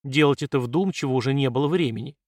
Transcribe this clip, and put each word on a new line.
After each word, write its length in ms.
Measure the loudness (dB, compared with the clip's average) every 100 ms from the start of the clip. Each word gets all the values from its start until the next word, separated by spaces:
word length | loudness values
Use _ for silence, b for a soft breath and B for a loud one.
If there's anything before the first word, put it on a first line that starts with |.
Делать 400 | -2 4 4 2
это 160 | -2 -2
вдумчиво 540 | 0 0 -2 -2 -2
уже 220 | 0 0
не 160 | 0 0
было 180 | 0 0
времени. 480 | 0 -2 -4 -10 -14